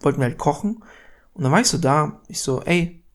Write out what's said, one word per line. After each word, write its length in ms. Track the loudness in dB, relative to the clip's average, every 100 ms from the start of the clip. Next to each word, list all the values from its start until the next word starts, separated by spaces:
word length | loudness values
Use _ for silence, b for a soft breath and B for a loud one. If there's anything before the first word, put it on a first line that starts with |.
wollten 180 | -2 0
wir 60 |
halt 140 | 0 0
kochen 440 | -2 0 -2 -6 B B B B B
und 100 | -4
dann 80 | 2
war 80 | 2
ich 80 | 2
so 100 | 0
da, 440 | 2 2 0 -4 -14
ich 140 | -8
so, 220 | -4 -4
ey, 420 | 0 0 0 -6 -20